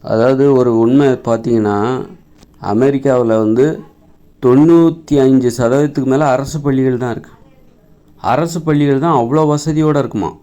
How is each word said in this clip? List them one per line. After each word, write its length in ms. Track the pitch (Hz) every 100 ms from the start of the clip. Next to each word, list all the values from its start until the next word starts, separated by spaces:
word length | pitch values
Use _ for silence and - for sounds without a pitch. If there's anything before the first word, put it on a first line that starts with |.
அதாவது, 500 | - 113 120 135 143
ஒரு 260 | 131 123 113
உண்மை 280 | 113 135 139
பார்த்தீங்கன்னா, 960 | 123 - 113 113 117 104 101 110 127 - - _ _ - _
அமெரிக்காவுல 640 | 92 104 135 139 139 127 117
வந்து 540 | 110 110 113 143 - - _ _ - _ _ 127
தொண்ணூத்தி 760 | 127 156 170 165 160 - 143
அஞ்சு 440 | 131 131 123 120
சதவீதத்துக்கு 400 | 117 135 147 139
மேல 240 | 131 135 151
அரசு 320 | 127 135 147
பள்ளிகள் 360 | 139 131 131 123
தான் 140 | 123
இருக்கு. 200 | 110 - - _ _ _ _ _ _ _ _
அரசு 420 | 95 127 165 170
பள்ளிகள் 360 | 156 147 143 135
தான் 260 | 165 147
அவ்வளோ 300 | 117 151 156
வசதியோட 420 | 147 160 156 156 143
இருக்குமா. 340 | 120 110 82 -